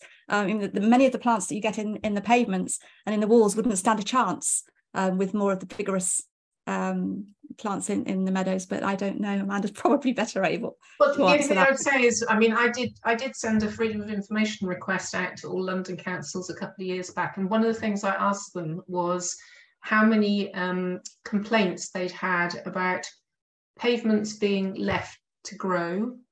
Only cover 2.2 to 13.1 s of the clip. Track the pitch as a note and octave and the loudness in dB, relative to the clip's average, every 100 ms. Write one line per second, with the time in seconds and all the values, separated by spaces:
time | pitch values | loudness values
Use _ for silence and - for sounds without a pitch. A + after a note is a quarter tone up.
2.2 | G#3 B3 A3+ F#3+ F3+ - - - G3+ G#3+ | 4 4 4 0 -2 -6 -10 -12 -4 0
3.2 | G#3 A#3 G#3+ G3 A#3 F#3+ A#3 G#3+ - B3+ | 6 6 6 4 0 0 2 0 2 2
4.2 | G3+ - - - - _ _ - F#3+ F#3 | 2 0 -2 -2 -4 _ _ -2 0 0
5.2 | F#3+ G#3 G3+ F#3 F#3 - G3+ F#3+ F#3 - | 0 2 0 0 -4 -6 -4 -2 -2 -4
6.2 | - _ _ _ - - F#3 F#3 F3+ G3 | -6 _ _ _ -6 -2 -2 -2 -4 -6
7.2 | G3+ _ - - G#3 G3 G3+ G3+ - F#3+ | -10 _ -20 -10 -6 -4 -2 -2 -2 -2
8.2 | F#3+ F#3+ F#3+ F#3+ - G3 G3 G3 G3+ - | 0 0 0 -2 -4 -4 -2 -2 -4 -4
9.2 | G#3 G3 G3 G3+ G3 - F4+ C#4+ C4+ G#3+ | -4 -2 -2 -2 -4 -2 2 2 2 0
10.2 | A3+ F#3+ E3+ F3 - - _ - C#5+ - | -2 0 0 -2 -6 -10 _ 2 4 6
11.2 | F#3 D4 C#4+ D4 C4+ C4+ D4 C4 A#3+ - | 6 6 4 4 4 4 2 4 4 2
12.2 | A3+ G#3+ A3+ A3+ A#3+ B3 A3 - A3+ | 0 4 4 4 2 0 -4 -4 -2